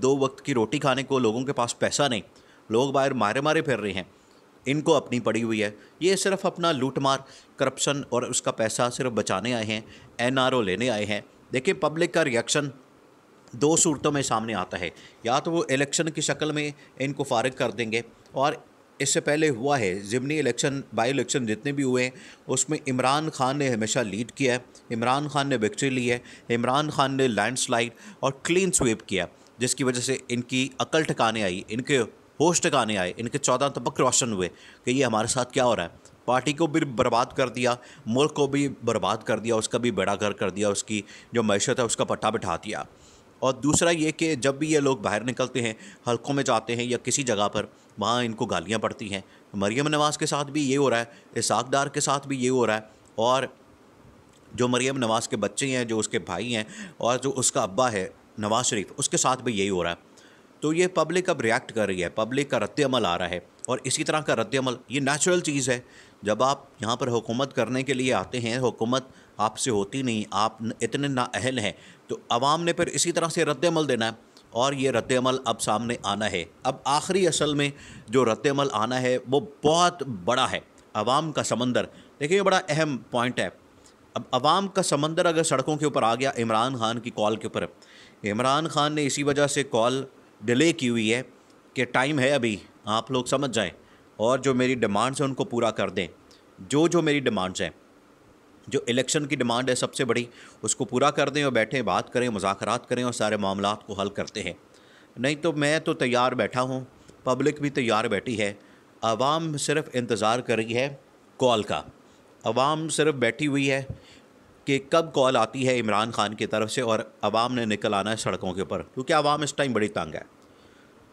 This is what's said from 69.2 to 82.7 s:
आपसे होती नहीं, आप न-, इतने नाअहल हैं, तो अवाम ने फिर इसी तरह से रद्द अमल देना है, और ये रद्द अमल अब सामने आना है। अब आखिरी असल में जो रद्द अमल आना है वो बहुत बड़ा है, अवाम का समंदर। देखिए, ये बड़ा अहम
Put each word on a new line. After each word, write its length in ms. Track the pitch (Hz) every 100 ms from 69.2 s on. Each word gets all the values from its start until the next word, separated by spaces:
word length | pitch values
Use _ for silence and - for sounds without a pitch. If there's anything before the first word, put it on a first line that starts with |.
| - -
आपसे 300 | 107 - 135
होती 320 | 104 98 131
नहीं, 220 | 131 110 98
आप 240 | 98 110 113
न-, 100 | 113 -
इतने 260 | 113 135 143
नाअहल 500 | 127 120 101 123 127
हैं, 160 | 104 - - - -
तो 120 | - -
अवाम 280 | 120 139 160
ने 120 | 170
फिर 160 | 165 170
इसी 220 | 143 170
तरह 160 | 165 165
से 160 | 170
रद्द 200 | 147 131 170
अमल 200 | 160 143
देना 200 | 117 113
है, 100 | 110 - - -
और 200 | 117 135
ये 160 | 139 131
रद्द 220 | 117 110
अमल 280 | 127 127 127 113
अब 120 | 110
सामने 380 | - 107 117 120 101
आना 200 | 101 107
है। 180 | 90 80 - 131
अब 160 | 143 127
आखिरी 380 | 147 165 190 175
असल 280 | 151 151
में 180 | 143 143 - - - -
जो 140 | 127
रद्द 220 | 113 110 147
अमल 240 | 139 139
आना 240 | 107 113 127
है 180 | 127 127
वो 200 | 123 139 - -
बहुत 400 | 143 165 175 - 139 98
बड़ा 220 | 87 127 113
है, 160 | 90 - - -
अवाम 360 | 110 110 139 160
का 100 | 135
समंदर। 440 | 117 113 127 113 90 - - -
देखिए, 160 | 147 196
ये 60 |
बड़ा 160 | 190 185
अहम 360 | -